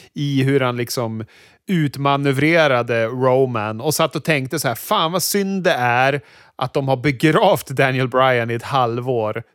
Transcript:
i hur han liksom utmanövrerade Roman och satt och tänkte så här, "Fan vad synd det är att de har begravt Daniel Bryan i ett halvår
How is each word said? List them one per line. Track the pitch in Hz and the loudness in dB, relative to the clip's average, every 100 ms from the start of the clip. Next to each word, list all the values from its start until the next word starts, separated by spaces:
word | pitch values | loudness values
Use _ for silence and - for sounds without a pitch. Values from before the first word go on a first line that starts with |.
| - | -16
i | - 143 139 | -6 -2 0
hur | 135 139 | 2 2
han | 127 120 | 0 -4
liksom | 120 - 113 110 110 - - _ - | -6 -4 -6 -6 -10 -16 -20 _ -4
utmanövrerade | 180 147 131 139 139 143 131 151 170 151 123 120 117 113 | -2 -2 0 0 2 0 2 2 4 4 2 0 0 -2
Roman | 127 131 127 131 113 104 110 | 0 2 4 2 0 -4 -4
och | 147 | -4
satt | 147 160 156 | 0 -2 -2
och | |
tänkte | - 147 131 160 | -2 -2 -2 -4
så | 135 | -4
här, | |
"Fan | 113 - 208 160 | -4 -2 0 0
vad | 180 | -2
synd | - 202 196 196 | -2 -2 -2 0
det | 180 | 0
är | 131 123 123 131 139 - - - - | 2 2 2 2 0 -6 -20 -20 -8
att | 131 | -4
de | 147 135 | -2 0
har | 131 | 0
begravt | 147 127 156 170 196 143 - | 0 2 2 4 4 2 -2
Daniel | 135 135 131 127 | 0 0 2 0
Bryan | 127 131 123 117 | 2 4 2 0
i | |
ett | 117 | -4
halvår | - 135 123 120 123 123 107 113 - | -2 0 0 -2 -2 -2 -2 -6 -12